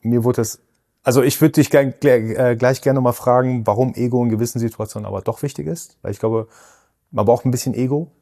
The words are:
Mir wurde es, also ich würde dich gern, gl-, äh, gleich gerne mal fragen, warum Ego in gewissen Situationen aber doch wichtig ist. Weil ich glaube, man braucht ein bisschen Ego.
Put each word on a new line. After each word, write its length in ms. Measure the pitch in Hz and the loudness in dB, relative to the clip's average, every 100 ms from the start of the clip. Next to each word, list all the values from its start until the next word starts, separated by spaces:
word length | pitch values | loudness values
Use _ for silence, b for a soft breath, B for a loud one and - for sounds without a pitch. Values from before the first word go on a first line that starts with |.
Mir 220 | 113 120 | 0 0
wurde 180 | 117 123 | 0 0
es, 200 | 113 - _ _ _ _ | -2 -6 _ _ _ _
also 180 | - 127 | 0 2
ich 200 | 131 - | 2 2
würde 120 | 156 | 2
dich 160 | 147 147 | 4 4
gern, 240 | 151 139 - | 4 2 0
gl-, 360 | 139 123 110 110 | 2 2 2 0
äh, 180 | 127 117 | 0 2
gleich 260 | 123 131 | 0 0
gerne 200 | - 135 | 0 2
mal 100 | 127 | 0
fragen, 540 | 120 - 123 127 127 110 | 0 2 2 2 -2 -2
warum 260 | 104 131 - | 0 0 0
Ego 280 | 123 120 | -2 0
in 60 | 120 | 0
gewissen 300 | 110 117 123 | 0 -2 -2
Situationen 460 | 113 - 107 - 104 | -6 -6 -10 -8 -8
aber 160 | 98 | -8
doch 200 | 95 117 | -6 -6
wichtig 260 | - - 147 | -8 -8 -8
ist. 300 | 165 - _ | -10 -12 _
Weil 100 | - | -12
ich 80 | 101 | -6
glaube, 280 | 110 113 110 b b b b b _ | -2 -2 -6 b b b b b _
man 140 | 120 107 | -4 2
braucht 200 | 117 131 | 2 2
ein 60 | |
bisschen 220 | 123 - | -2 -4
Ego. 380 | 113 127 143 165 _ | -4 -2 -4 -6 _